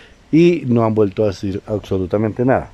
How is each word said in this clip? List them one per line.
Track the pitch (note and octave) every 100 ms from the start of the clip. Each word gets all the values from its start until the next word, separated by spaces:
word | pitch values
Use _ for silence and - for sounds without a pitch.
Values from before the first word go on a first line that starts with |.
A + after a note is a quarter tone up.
| - _ -
y | D#3 E3+ E3+ C3
no | A#2+
han | A2+
vuelto | A2 G#2 F#2
a | G#2+
decir | F#2 G2+ F#2+ -
absolutamente | G#2 - G2 F#2 G#2 A2 F#2+
nada. | B2 A2 -